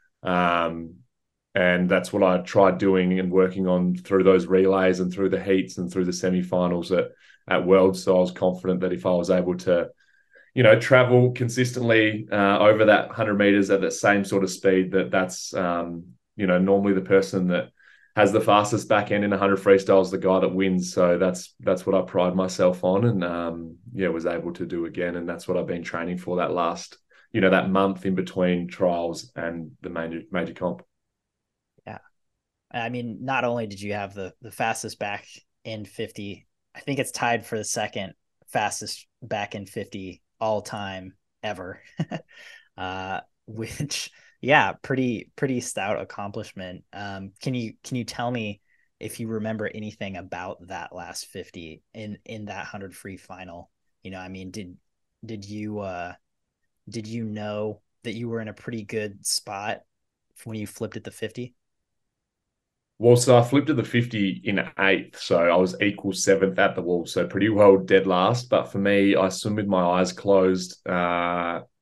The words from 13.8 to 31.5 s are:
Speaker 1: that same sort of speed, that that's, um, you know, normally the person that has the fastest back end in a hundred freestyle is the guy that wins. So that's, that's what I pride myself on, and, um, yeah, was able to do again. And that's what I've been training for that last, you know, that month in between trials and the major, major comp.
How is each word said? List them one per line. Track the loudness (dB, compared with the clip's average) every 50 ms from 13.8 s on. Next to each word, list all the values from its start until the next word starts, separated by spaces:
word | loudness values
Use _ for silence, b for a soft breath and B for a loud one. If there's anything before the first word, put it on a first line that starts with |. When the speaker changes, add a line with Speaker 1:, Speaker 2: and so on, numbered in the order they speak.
| 2
Speaker 1:
that | -2 -2
same | 0 2 2 4 2 2
sort | 0 0 0 0
of | -2
speed, | -4 0 2 4 4 4 2 2 0
that | -2 0 0
that's, | 0 -2 -2 -2 -6 -10 -12 -8 -6
um, | -4 -2 -2 -2 -4 -4 -6 -10 -12 -14 -18 -20 _ _ _ _
you | -4 0
know, | 2 4 4
normally | 4 4 4 4 4 2 0
the | 0 2
person | 4 4 4 4 2 0 -2 0 0
that | 0 -2 -4 -6 b b b b b b b b b
has | 2 4 4 4
the | 2
fastest | 4 6 6 6 4 4 0 -4 0 2
back | 2 2 2 2
end | 0 0 0
in | 0 0
a |
hundred | 2 2 2 2 2
freestyle | 6 6 6 6 6 6 6 4
is | 4 4
the | -2
guy | -2 2 2 4 4
that | 2 2 2
wins. | 0 2 2 2 0 -2 -2
So | 0 2 4 4 4 4
that's, | 2 0 0 -4 -10 -16 _ _
that's | -2 -2 -2 0 0
what | 0 0
I | 0
pride | 0 0 0 0 0 2 2
myself | 0 -2 -2 0 2 2 2 2 2 0
on, | 0 2 4 2
and, | 2 2 0 -2
um, | -2 -4 -4 -6 -6 -6 -8 -12 -14 -16 -18 _ -14 -6
yeah, | -2 -2 -2
was | -2 -2 -2
able | -4 -4 -4 -6 -8 -8
to | -8 -8
do | -6 -6 -6 -6
again. | -6 -6 -6 -4 -4 -4
And | -6 -6 -8
that's | -8 -8 -6
what | -4 -4 -2
I've | -2
been | -4 -6 -8 -8
training | -8 -8 -6 -6 -6 -6
for | -6 -6 -4 -2
that | -2 -2 -2
last, | 0 0 -2 -2 -2 -6 -10 -16 -20 _ _ b b b b b
you | 0 2 4
know, | 6
that | 6 4 4 2
month | 2 2 2 2 0 -2 -4
in | -2 -2
between | -2 -4 -4 -2 0 0 2 2 0 -2 -6
trials | -4 -2 0 0 0 0 -2 -4 -6 -8 -12 -14 _
and | -8 -8 -8 -8 -10 -12 -14 -16 _ -14
the | -10
major, | -8 -8 -8 -6 -8 -10 -10 -6
major | -4 -4 -4 -6 -6
comp. | -6 -6 -6 -6 -8 -12 _ _ _ _ _ _ _ _ _ _ _ _ _